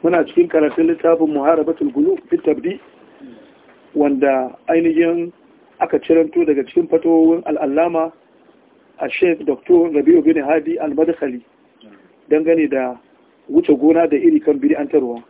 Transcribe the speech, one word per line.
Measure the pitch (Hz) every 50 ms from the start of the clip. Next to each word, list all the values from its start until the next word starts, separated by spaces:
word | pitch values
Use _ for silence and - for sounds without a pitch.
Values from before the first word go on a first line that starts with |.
| -
Muna | 170 180 170 143
cikin | - - - 175
karatun | 170 - 160 151 147 - - 160 165 170
littafin | 160 - 165 165 165 160 156 151
Muharabatul | 143 139 151 165 160 151 160 160 - 151 143 123
Gulu | 139 151 180 196 - _ _
fi | 170
Tabdi, | 170 - 160 147 123 117 170 202 - _ _ _ _ _ _ _ _ 277 - - 107 101 _ _ _ _ _ _ _ _ _ -
wanda | 151 147 143 139 131 143 139 135 131 131 123 - _ _ -
ainihin | 165 165 170 165 160 160 170 165 170 170 170 175 - _ _ _ _ _ _ _ _ _
aka | - - - - -
ciranto | - 165 165 165 156 - - 170
daga | 151 147 139 127 -
cikin | - 180 170
fatowin | - - - - 165 165 165 160 160 165 170 - -
al'allama | 151 - 160 139 139 156 165 175 170 160 160 165 - _ _ _ _ _ _ _ _ _ _ _ _ _ _ _ _ _
a | - -
Sheikh | - - 185 180 165 - -
Doctor | - - - _ - - - 170 170
Rabi'u | 151 147 135 147 175 170 143
bin | 156 165
Hadi | 160 139 135 160 160 147 156 170 165
Al-Madkhali | 156 151 139 143 160 165 165 - 151 135 123 123 _ _ _ _ _ _ _ _ _ 107 - _ _ _ _ _ _ -
dangane | 151 156 160 160 165 165 156 135
da | 139 135 127 127 123 120 _ _ _ _ _ _ _ _ _ -
wuce | 139 156 - - 151 254
gona | 269 160 160 165 170 151
da | 147
iri | 139 - 170 156 151
kan | - 156 147 139
bid'antarwa | 139 143 156 147 143 135 - 151 131 120 120 117 120